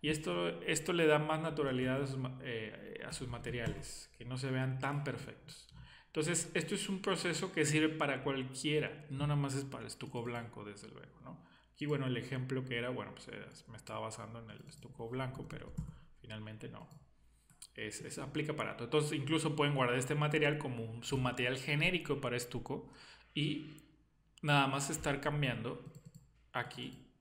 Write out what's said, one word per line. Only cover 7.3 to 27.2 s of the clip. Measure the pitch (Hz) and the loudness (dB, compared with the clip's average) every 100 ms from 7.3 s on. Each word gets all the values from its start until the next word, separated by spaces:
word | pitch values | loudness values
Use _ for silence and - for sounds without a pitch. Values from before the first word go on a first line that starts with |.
| 160 185 | 0 0
que | - 143 | 2 4
sirve | 151 156 | 6 6
para | 156 147 135 | 4 2 2
cualquiera, | 139 135 131 - 156 151 147 - - | 0 0 -2 -2 2 4 2 -4 -8
no | 135 147 | -2 2
nada | 143 | 4
más | 139 131 | 2 0
es | |
para | 135 127 | -2 -6
el | 113 | -10
estuco | - 131 123 | -8 -6 -4
blanco, | 117 120 113 - 104 | -4 -4 -6 -10 -10
desde | 101 110 | -12 -14
luego, | 131 - - | -16 -18 -18
¿no? | - 175 - - _ | -16 -16 -18 -20 _
Aquí, | - 147 | -6 0
bueno, | 147 131 | 2 2
el | 120 | 0
ejemplo | 113 127 127 131 131 | -2 -4 -2 -2 0
que | 120 | -2
era, | 123 | 0
bueno, | 127 101 | -2 -6
pues | 98 - | -10 -12
era, | 110 101 - - | -12 -12 -16 -16
me | 113 | -16
estaba | - 110 | -8 -4
basando | 110 110 107 117 | -4 -6 -10 -12
en | 113 | -12
el | 104 - | -14 -16
estuco | - 120 - 117 | -16 -18 -10 -6
blanco, | 127 131 127 - | -2 -4 -4 -8
pero | - - - - - - - | -10 -8 -6 -6 -10 -18 -20
finalmente | 117 110 107 110 120 | -10 -8 -8 -10 -10
no. | 110 - - - - - - _ - - | -12 -14 -18 -20 -20 -20 -20 _ -20 -18
Es, | - 110 - | -8 -6 -6
es, | - - | -8 -8
aplica | 139 147 151 147 | -4 -2 0 0
para | 107 107 | -2 -4
todo. | 120 | 2
Entonces, | 151 151 156 | 4 4 0
incluso | 131 160 156 147 | 2 2 2 4
pueden | 143 | 4
guardar | 143 123 123 | 6 6 4
este | 131 151 | 4 4
material | 151 156 147 151 | 4 6 6 4
como | 143 117 | 0 -2
un, | 113 117 - | -4 -6 0
su | 131 | 2
material | 127 123 123 131 | 2 4 2 2
genérico | - 147 170 180 - 139 | 2 4 4 2 2 0
para | 127 120 | 2 0
estuco | 120 120 - - - - - - - | -2 -4 -4 -6 -6 -18 -20 -20 -8
y | - 151 - - - - - _ _ _ - | 0 0 0 -6 -14 -20 -20 _ _ _ -6
nada | 151 143 135 | 4 6 6
más | 135 139 | 2 0
estar | 156 156 143 | -2 0 0
cambiando | 147 147 143 113 113 - - - - - - _ - | 0 2 0 0 -4 -6 -12 -18 -20 -20 -20 _ -6
aquí | 127 120 - 127 131 - _ | -4 -4 -6 -10 -10 -20 _